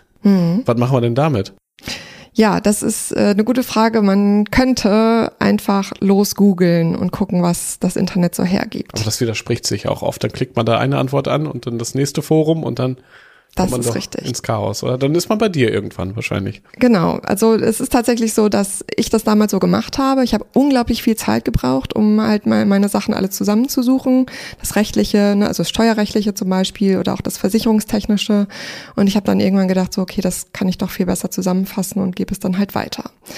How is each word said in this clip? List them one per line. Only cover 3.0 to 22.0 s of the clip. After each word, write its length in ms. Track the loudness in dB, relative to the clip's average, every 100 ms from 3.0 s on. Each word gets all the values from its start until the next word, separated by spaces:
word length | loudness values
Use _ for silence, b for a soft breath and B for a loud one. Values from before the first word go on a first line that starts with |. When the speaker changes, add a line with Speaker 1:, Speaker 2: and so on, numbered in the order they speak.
| -4
Speaker 1:
äh, 80 | 0 2 2
eine 80 |
gute 180 | 0 0
Frage. 400 | -2 0 2 2
Man 440 | 2 4 4 2 2
könnte 840 | 2 2 2 2 4 4 2 0 0
einfach 540 | 0 0 0 -2 -2 -2
losgoogeln 960 | 2 2 2 2 2 4 2 2 2 0
und 160 | -2
gucken, 320 | -4 -2 0
was 340 | 0 0 -4 -4
das 160 | -2 0
Internet 380 | 0 2 0
so 80 | 0
hergibt. 520 | 0 0 -2 -6 -8 -6
Speaker 2:
Aber 80 |
das 180 | -4 -2
widerspricht 460 | -2 -4 -4 -4 -4
sich 200 | -4 -4
auch 140 | -4
oft. 220 | -4 -4
Dann 80 | -4
klickt 240 | -4 -6 -2
man 100 | 0
da 140 | 0
eine 180 | 0 0
Antwort 300 | -2 -2 -2
an 180 | -2 -4
und 220 | -6 -8
dann 100 | -6
das 160 | -4
nächste 300 | -4 -4 -4
Forum 400 | 0 2 2 0
und 160 | -2 -2
dann 180 | -4 -4 b b b b b b
Speaker 1:
Das 100 | -2
Speaker 2:
kommt 60 |
man 60 | -2
Speaker 1:
ist 80 | -2
Speaker 2:
doch 60 | -4
Speaker 1:
richtig. 300 | -6 -8 -6
Speaker 2:
ins 140 | -6
Chaos, 400 | -4 -2 -2 -4
oder? 160 | -4 -2
Dann 160 | 0
ist 160 | 0 0
man 80 | 0
bei 100 | 0
dir 240 | 2 2
irgendwann 440 | 2 -4 -6 -8 -6
wahrscheinlich. 480 | -4 -4 -4 -8 _ B
Speaker 1:
Genau. 400 | 4 4 2 0
Also 320 | -2 0 2
es 260 | 2 0 -2
ist 120 | 0
tatsächlich 420 | 0 2 0 0
so, 160 | 2 2
dass 340 | 2 -2 -6 -6 -4
ich 160 | 0
das 120 | 0
damals 280 | 2 2 4
so 80 | 2
gemacht 400 | 2 0 -2 -2
habe. 240 | 0 2
Ich 100 | 2
habe 100 | 0 0 2
unglaublich 480 | 4 4 2 -2
viel 120 | 0 0
Zeit 300 | 0 -2 0
gebraucht, 500 | 0 0 -2 -2
um 240 | 0